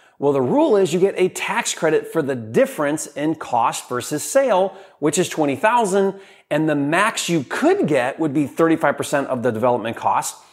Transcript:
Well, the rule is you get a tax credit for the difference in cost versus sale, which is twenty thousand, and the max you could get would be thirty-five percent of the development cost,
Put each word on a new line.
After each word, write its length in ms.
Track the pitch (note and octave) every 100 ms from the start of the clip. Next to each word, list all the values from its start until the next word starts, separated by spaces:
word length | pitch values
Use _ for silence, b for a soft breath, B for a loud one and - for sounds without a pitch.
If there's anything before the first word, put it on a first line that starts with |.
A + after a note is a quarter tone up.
| b b
Well, 120 | C#3
the 80 | C#3
rule 360 | B2+ B3+ D#4+ G#3
is 160 | F#3
you 60 | E3+
get 160 | G3 -
a 120 | F#3
tax 440 | - - G#3 A#3
credit 400 | - E3 D3+ D3+
for 80 | E3
the 140 | C3+ C3
difference 720 | A2 C#3+ C4 - C#3+ D3+ -
in 260 | - D3+
cost 560 | D#3 - A#2+ B2 - -
versus 320 | B2 - D3
sale, 560 | - C4+ C4+ F#3+ F#3+ B B B
which 180 | D3+ F3+
is 100 | F3
twenty 280 | - D3 C3
thousand, 580 | G#3+ A#3+ G#3 G3 G3 F#3+ B B B
and 180 | D3+ D#3
the 60 | D3
max 520 | C#3+ E3+ G#3+ A3 -
you 160 | E3 B2+
could 380 | - D4 G4+ G#3+
get 320 | C#3+ A#2+ -
would 120 | D#3+
be 140 | C#3 C#3
thirty-five 500 | - E3 D#3+ D3 C#3+
percent 340 | C3 C#3+ C3+
of 120 | B2+
the 80 | A#2+
development 480 | A2 B2 B2 G#2+ A#2+
cost, 400 | - - - - b